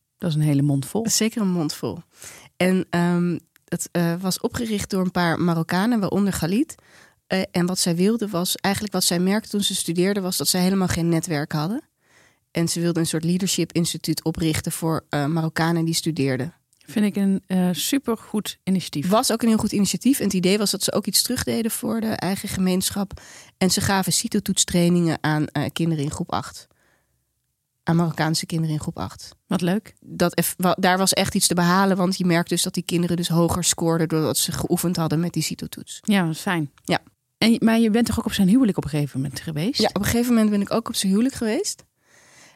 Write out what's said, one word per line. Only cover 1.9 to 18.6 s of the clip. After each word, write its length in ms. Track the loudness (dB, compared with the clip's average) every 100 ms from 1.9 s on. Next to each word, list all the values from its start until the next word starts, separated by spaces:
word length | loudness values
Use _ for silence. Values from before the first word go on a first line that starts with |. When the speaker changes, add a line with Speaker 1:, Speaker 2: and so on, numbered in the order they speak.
| -8 -12 _ -20 -20 -20 0
Speaker 2:
En, 280 | 2 2 0
ehm, 480 | 0 2 2 0 -2 -8 _ _
dat, 240 | -8 -4
eh, 220 | -2 0 0
was 200 | -4 -4
opgericht 500 | -4 -4 -4 -4 -2
door 120 | -2
een 100 | 0
paar 280 | 0 0 2
Marokkanen, 600 | 0 0 0 0 0 0
waaronder 340 | 0 0 0
Galit. 420 | 0 -2 0 -2 -6 _ -20 -20 _ _
Eh, 140 | -2 -2
en 140 | 0 0
wat 140 | 0
zij 160 | 0 2
wilde 320 | 2 2 -2
was, 280 | -2 -2 -2
eigenlijk 380 | -2 -2 -2
wat 100 | -2
zij 160 | 0 2
merkte 300 | 2 0 -2
toen 120 | 0
ze 120 | 0 0
studeerde, 460 | -2 0 2 0
was 160 | -2 -2
dat 100 | 0
zij 140 | 2
helemaal 260 | 2 2 0
geen 220 | 0 2
netwerk 420 | 0 0 -4 -2
hadden. 300 | -2 -2 -4 -8 _ _ _ _ _ _
En 160 | -2 -2
ze 120 | 0
wilde 200 | 0 0
een 60 | 0
soort 180 | 0
leadership 480 | 0 0 0 0 0
instituut 520 | 0 -2 -2 -4 -2
oprichten 480 | -2 0 0 0 -4
voor, 340 | -4 -2 -2 -2
eh, 160 | -2 0
Marokkanen 600 | 0 -2 0 0 0 0
die 80 |
studeerden. 600 | -2 -2 -2 0 -2 -4 -10 _ _ -8
Speaker 1:
Vind 200 | -2 0
ik 100 | 2
een, 280 | 0 0 0
eh, 220 | 0 0
supergoed 840 | 0 -2 -2 -2 -4 -4 -6 -6 -8